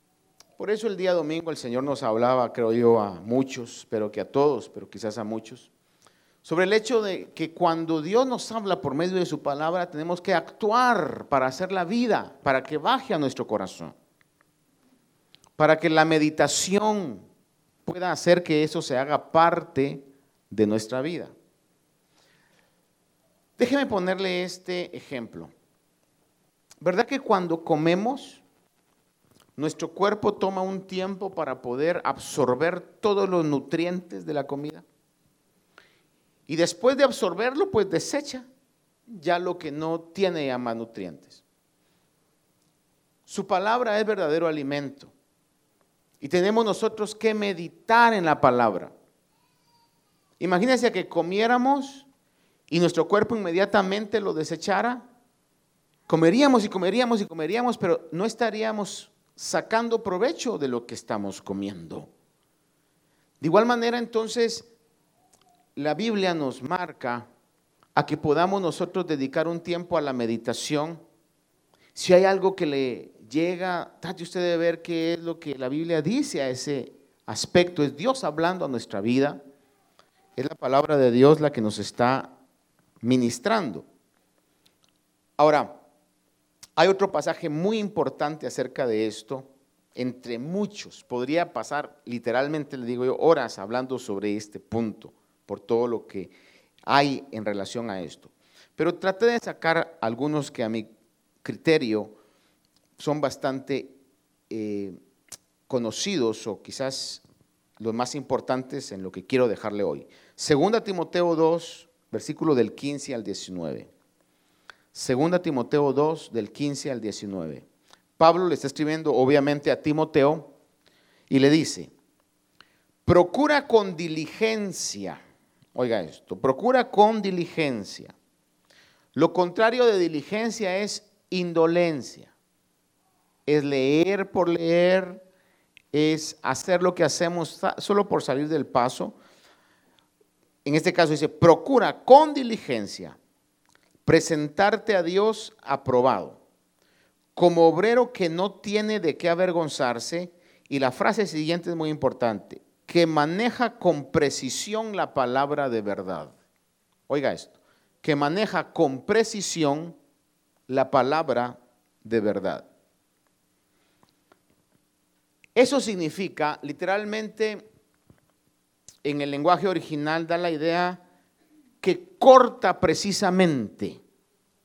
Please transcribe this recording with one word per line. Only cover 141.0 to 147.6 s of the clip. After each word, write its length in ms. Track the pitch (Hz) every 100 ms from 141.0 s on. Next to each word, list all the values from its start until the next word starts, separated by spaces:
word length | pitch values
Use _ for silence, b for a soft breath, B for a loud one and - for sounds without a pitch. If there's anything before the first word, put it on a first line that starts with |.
| 160
dice, 180 | 151 147
"Procura 720 | - 170 160 - 262 165 -
con 300 | - 269 302
diligencia 800 | 285 240 220 - 117 98 - 82 - _ _ _ _ _ _ _ _
presentarte 920 | - 160 160 156 147 175 202 214 -
a 80 | 190
Dios 500 | 170 185 214 214 - _
aprobado, 800 | - 139 - 123 127 104 69 - _ _ _ _ _ _ _ _ _
como 340 | - 175 165